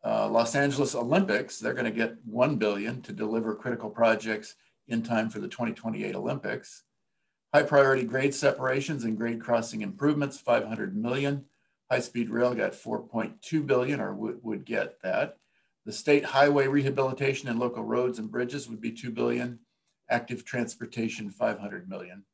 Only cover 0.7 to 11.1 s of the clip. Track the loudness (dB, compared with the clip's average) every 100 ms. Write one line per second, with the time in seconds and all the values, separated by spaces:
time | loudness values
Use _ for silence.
0.7 | 2 0 0 2 2 4 0 -2 -6 -4
1.7 | -2 -2 0 -2 -4 -8 2 2 4 2
2.7 | 0 -4 -8 -10 -6 -2 -2 -2 -4 -4
3.7 | -6 -6 4 4 4 0 -6 -6 -20 _
4.7 | _ _ -4 0 0 0 -4 -8 -4 -6
5.7 | -4 -6 -6 -4 -4 -4 -4 -6 -8 -10
6.7 | -20 _ _ _ _ _ _ _ 4 8
7.7 | 6 8 6 2 2 2 4 2 2 0
8.7 | 0 -2 -2 -2 -2 -2 -4 0 0 0
9.7 | -6 -6 0 2 2 0 -4 2 2 2
10.7 | -4 -4 -2 -2